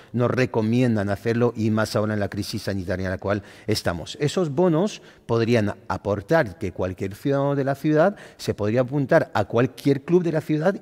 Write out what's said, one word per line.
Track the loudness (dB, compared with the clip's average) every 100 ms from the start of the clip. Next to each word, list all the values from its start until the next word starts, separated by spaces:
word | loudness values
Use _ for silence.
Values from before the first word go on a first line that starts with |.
| -6
nos | 0 0
recomiendan | 2 0 0 2 2 2 2 0
hacerlo | -2 -2 2 0 2
y | 0
más | 0 0 0
ahora | 0 -2
en |
la | -4
crisis | -6 -6 -6
sanitaria | -6 -6 -4 -4 -4
en |
la | -4
cual | -2 -4 -4 -10 -4
estamos. | -2 -2 -4 -8 -4
Esos | -2 -2 -2 2
bonos | 2 2 0 -4 -18 -18 -2
podrían | 0 4 2 2 -4 -8
aportar | -4 -2 -2 2 2 2 -4
que | -8
cualquier | -4 -4 -4 -8
ciudadano | -4 -2 0 0 0
de | -2
la | -2
ciudad | 2 4 2 0 -14 -8
se | -6 -2
podría | 0 0
apuntar | 0 -2 4 4 4
a | -2 0
cualquier | 2 0 0 0 0
club | 2 2
de | 2
la | -2
ciudad, | -2 0 0 -2